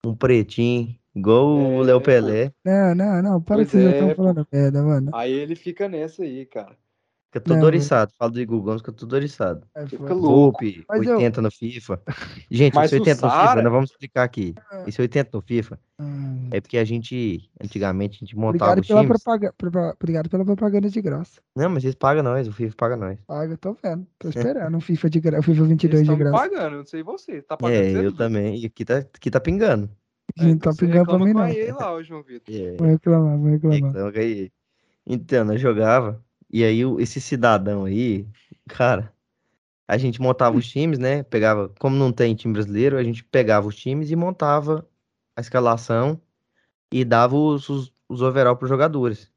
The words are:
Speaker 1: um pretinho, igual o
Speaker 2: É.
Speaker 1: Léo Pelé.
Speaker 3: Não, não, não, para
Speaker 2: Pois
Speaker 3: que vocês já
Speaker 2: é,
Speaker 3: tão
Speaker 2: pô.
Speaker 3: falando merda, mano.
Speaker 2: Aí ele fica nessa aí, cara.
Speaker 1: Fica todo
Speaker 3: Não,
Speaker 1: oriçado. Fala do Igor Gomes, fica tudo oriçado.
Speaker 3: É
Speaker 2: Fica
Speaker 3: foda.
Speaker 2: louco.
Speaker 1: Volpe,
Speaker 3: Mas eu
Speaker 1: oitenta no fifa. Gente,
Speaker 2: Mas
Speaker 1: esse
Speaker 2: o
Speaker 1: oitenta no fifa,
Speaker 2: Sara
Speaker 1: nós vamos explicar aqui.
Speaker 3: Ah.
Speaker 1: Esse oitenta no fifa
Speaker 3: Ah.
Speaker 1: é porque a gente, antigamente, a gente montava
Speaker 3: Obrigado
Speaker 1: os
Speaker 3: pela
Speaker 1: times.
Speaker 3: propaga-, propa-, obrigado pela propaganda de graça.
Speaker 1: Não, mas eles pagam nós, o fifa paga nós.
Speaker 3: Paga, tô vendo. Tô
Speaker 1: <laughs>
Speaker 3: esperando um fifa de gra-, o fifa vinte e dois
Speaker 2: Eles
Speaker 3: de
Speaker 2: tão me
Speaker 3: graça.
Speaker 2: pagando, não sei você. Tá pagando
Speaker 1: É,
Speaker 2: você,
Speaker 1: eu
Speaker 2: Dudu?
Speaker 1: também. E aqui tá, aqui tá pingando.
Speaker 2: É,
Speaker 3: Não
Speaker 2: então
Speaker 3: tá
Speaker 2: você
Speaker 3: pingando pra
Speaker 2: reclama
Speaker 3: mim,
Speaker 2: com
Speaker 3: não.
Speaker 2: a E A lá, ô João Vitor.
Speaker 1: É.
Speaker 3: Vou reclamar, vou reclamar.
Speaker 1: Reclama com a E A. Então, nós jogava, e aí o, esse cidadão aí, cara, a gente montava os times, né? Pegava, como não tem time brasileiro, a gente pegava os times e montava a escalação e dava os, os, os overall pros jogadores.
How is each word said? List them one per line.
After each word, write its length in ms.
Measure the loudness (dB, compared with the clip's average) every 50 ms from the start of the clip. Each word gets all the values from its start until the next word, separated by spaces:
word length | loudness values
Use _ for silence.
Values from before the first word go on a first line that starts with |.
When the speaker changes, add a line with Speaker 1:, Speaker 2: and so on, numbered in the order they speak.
| -6
Speaker 1:
um 100 | -6 -4
pretinho, 800 | 0 2 4 4 2 2 0 -2 -2 0 0 0 -2 -4 -6 -10 _ _ _ _
igual 320 | -2 2 4 6 6 6 4
o 320 | 4 2 2 2 2 2
Speaker 2:
É. 20 | 4
Speaker 1:
Léo 180 | 4 4 4
Pelé. 520 | 6 4 4 4 4 2 0 0 -2 -4 -6 _ _
Speaker 3:
Não, 320 | 0 2 4 4 2 2
não, 260 | 2 0 0 0 0
não, 200 | 0 0 0 -2
para 160 | 0 0 2
Speaker 2:
Pois 100 | 2 2
Speaker 3:
que 60 | 2 4
vocês 100 | 4 4
já 60 | 6
Speaker 2:
é, 80 | 4 4
Speaker 3:
tão 100 | 2 2
Speaker 2:
pô. 60 | 2
Speaker 3:
falando 320 | 2 2 2 2 0 -4 _
merda, 300 | 0 2 2 2 2 2 2
mano. 280 | 2 2 0 0 -2 -4
Speaker 2:
Aí 180 | -4 -4 -2 -2
ele 220 | -4 -4 -6 -8
fica 340 | -8 _ -12 -6 -6 -6 -6
nessa 340 | -6 -8 -8 -8 -8 -10 -10
aí, 220 | -8 -8 -12 -14
cara. 300 | _ _ -12 -12 -12 -20 _ _ _ _ _ _ _ _ _ _ _
Speaker 1:
Fica 100 | _ -8
todo 160 | 0 2 2 4
Speaker 3:
Não, 60 | 6
Speaker 1:
oriçado. 460 | 4 4 2 0 2 2 2 2 0 _
Fala 140 | _ -4 -4
do 100 | -4 -4
Igor 180 | -4 -4 -4 -4
Gomes, 220 | -2 -4 -6 -6
fica 100 | -8 -12
tudo 220 | -16 -16 -10 -4 -4
oriçado. 500 | -2 -2 -4 -4 -4 -4 -4 -4 -6 -12 _ _
Speaker 3:
É 100 | -14 -14
Speaker 2:
Fica 120 | -12 -12 -12
Speaker 3:
foda. 140 | -6 -6 -4
Speaker 2:
louco. 160 | 0 2 4 6 8 6 6 4 0 -6
Speaker 1:
Volpe, 200 | -6 -8 -10 -10 -4
Speaker 3:
Mas 160 | -4 -2 0
eu 80 | 0 2
Speaker 1:
oitenta 260 | 2 2 0 0 -2 -4
no 80 | -4
fifa. 500 | -4 _ -12 -12 -12 -12 -10 -10 -10 -10 _ -14 -12 -12 -14 -16 -16 -20 -12 _
Gente, 240 | 2 4 4 4 6
Speaker 2:
Mas 120 | 4 2
Speaker 1:
esse 100 | 4 2
Speaker 2:
o 40 | 4
Speaker 1:
oitenta 280 | 4 4 2 2 2
no 40 | 0
fifa, 140 | 4 4 4
Speaker 2:
Sara 160 | 4 4 4
Speaker 1:
nós 100 | 2 4
vamos 200 | 2 2 0 0
explicar 320 | _ _ -20 -6 _ -2 -2
aqui. 320 | 0 -2 -6 -6 -6 -8 -12 _ _
Speaker 3:
Ah. 120 | -16 -12 -12
Speaker 1:
Esse 120 | -10 -4 -4
oitenta 300 | -4 0 0 -2 -2 -2 -6
no 40 | -12 -8
fifa 360 | -4 -4 -4 -4 -4 -14 -20 _ _ _ -14
Speaker 3:
Ah. 60 | -12 -12 -10 -10 -8 -8 -8 -8 -8 -6
Speaker 1:
é 100 | -6 -6
porque 160 | -6 _ -2 -2
a 40 | -2
gente, 640 | -2 -4 -6 -6 -8 -6 -4 -4 -4 -6 -6 -10 _ _ _
antigamente, 560 | -14 -10 -6 -4 -4 -2 -2 -2 -4 -6 -8
a 80 | -12 -18
gente 100 | -14 -8
montava 360 | -4 -4 -2 0 2 2 2
Speaker 3:
Obrigado 80 | 2 2
Speaker 1:
os 60 | 2
Speaker 3:
pela 140 | 4 4 4 4
Speaker 1:
times. 180 | 4 2 0 _
Speaker 3:
propaga-, 300 | -2 -2 -2 -2 -6 -6
propa-, 420 | _ -8 -4 -2 -2 -4 -4 -6 _
obrigado 260 | -6 -4 -4 -4 -4
pela 160 | -2 -4 -2 0
propaganda 460 | 0 -2 0 0 0 0 0 -2 -2
de 100 | -4 -4 -4
graça. 360 | -4 -6 -6 -8 _ _ _ _ _ _
Speaker 1:
Não, 140 | -2 -2 0
mas 140 | 0 0 -2
eles 100 | -2 -4
pagam 300 | _ 0 2 2 2 0
nós, 240 | 0 -2 -2 -4
o 40 | -6
fifa 240 | -6 -6 -6 -6 -4
paga 200 | -2 -2 -2 -2
nós. 220 | -4 -6 -8 -8 -12 -12
Speaker 3:
Paga, 280 | -12 -8 -8 -6 -8 -8
tô 160 | -8 -10 -10 -10
vendo. 340 | _ -8 -8 -8 -8 -12 _ _
Tô 120 | _ -10 -8 -4
Speaker 1:
<laughs> 400 | -4 -4 -2 -2 -4 -4 -4 -4
Speaker 3:
esperando 20 |
um 60 | -4
fifa 260 | -2 -2 -4 -2 0
de 120 | 0 0 0
gra-, 180 | 0 0 0 2
o 40 | 2
fifa 200 | 2 4 4 4
vinte 180 | 4 4 2 2
e 40 |
dois 120 | 4 4 4
Speaker 2:
Eles 80 | 4
Speaker 3:
de 0 |
Speaker 2:
tão 100 | 4 4
me 60 | 2 2 2
Speaker 3:
graça. 180 | 2 2 0 0
Speaker 2:
pagando, 280 | -2 -4 -4 -6 -8
não 80 | -10 -14
sei 160 | _ -12 -12 -10
você. 400 | -10 -12 -12 -12 -14 -14 -14 -10
Tá 120 | _ -8
pagando 200 | -4 0 2 2
Speaker 1:
É, 140 | 4 2 2
Speaker 2:
você, 60 | 2 0
Speaker 1:
eu 40 | 0
Speaker 2:
Dudu? 120 | -2 0
Speaker 1:
também. 400 | -2 -2 0 0 -2 -2 -4 -4 -6
E 60 | -8
aqui 180 | -10 _ -10 -4
tá, 140 | -2 -2
aqui 320 | -2 -2 -8 _ _ -8 -2
tá 100 | -2 -2
pingando. 480 | -2 0 -2 0 2 2 2 0 -2 -6 -12 _ _ _ _ _ _ -14 -4 2
Speaker 2:
É, 40 | 4
Speaker 3:
Não 40 | 4
Speaker 2:
então 220 | 4 4 2 -2
Speaker 3:
tá 40 | 0
Speaker 2:
você 120 | 2 0
Speaker 3:
pingando 180 | 2 4 4 4
pra 80 | 4 2
Speaker 2:
reclama 80 | 2 4
Speaker 3:
mim, 60 | 4 4
Speaker 2:
com 60 | 2
Speaker 3:
não. 60 | 2
Speaker 2:
a 80 | 0 -2
E 160 | -2 -4 -6
A 60 | -6
lá, 180 | -8 -8 -8 -8
ô 80 | -8 -12
João 200 | -14 -16 -18 -16
Vitor. 320 | _ -20 -18 _ -12 -10
Speaker 1:
É. 200 | -8 -8 -8 -4
Speaker 3:
Vou 120 | 0 2
reclamar, 500 | 2 2 2 _ 2 2 4 2 2 0
vou 120 | 0 2 0
reclamar. 240 | 0 2 2 2 2
Speaker 1:
Reclama 340 | 2 0 -2 -2 -4 -6 -4 -2
com 40 | -2
a 40 | -2
E 220 | -2 -2 -6 -8
A. 40 | -10 _ _ _ _ _ _ _ _ _ _ _
Então, 380 | -8 -6 -6 -4 0 0 2 2
nós 140 | 2 -2 0
jogava, 640 | 0 0 0 2 2 4 4 2 2 0 -8 -10 _ _ _ _ _ _
e 120 | 0 0 2
aí 200 | 2 2 2 0
o, 140 | 0 0 -2
esse 200 | -4 -4 -4 -12
cidadão 640 | -8 -6 -4 2 4 4 4 4 2 -2 -4 -4 -4
aí, 420 | -4 -4 -2 -2 -2 -4 -4 -6 -12 -18 _ _ _ -20 _ _
cara, 440 | -20 -2 0 2 2 2 0 -4 -10 _ _ _ _ _ _ _ _ _ _ _ _ _ _ _
a 100 | -4 -2
gente 240 | -2 -2 -4 -4 -2
montava 340 | 0 0 2 2 2 2 2
os 100 | 0 -2
times, 320 | -2 -4 -2 -2 -2 -2 -2
né? 240 | -2 -2 -2 -2 -4
Pegava, 460 | _ -2 2 2 2 2 2 -2 -6 -8 _
como 160 | -2 0 0
não 160 | 2 2 0
tem 240 | 2 2 0 0 0
time 180 | -2 -4 -4 -2
brasileiro, 420 | -2 -4 -4 -2 0 0 0 0
a 60 | 0 -2
gente 200 | -4 -6 -8 -12
pegava 440 | _ 0 0 2 4 2 2 2
os 80 | -2 -8
times 360 | -8 -8 -6 -6 -6 -4 -4
e 40 | -4
montava 720 | -4 -4 -4 -4 -4 -2 0 0 0 0 -2 -4 -6 -6 _ _ _ _ _ _ _ _ _ _
a 60 | -14
escalação 800 | -12 -4 -2 0 2 2 0 0 -2 -2 -2 0 0 -2 -4 -6 _ _ _ _ _ _ _ _ _ _ _ _ _ _
e 120 | -4 -4 0
dava 300 | 2 4 4 4 4 4
os, 340 | 2 2 2 0 -2 -4 -6
os, 220 | -6 -6 -8 -10 _ _ _
os 140 | _ -6 -2
overall 340 | -2 0 2 4 4 4 2
pros 140 | 0 -2 -2
jogadores. 600 | 0 0 0 0 0 -2 -2 -4 -4 -6 -14 _ _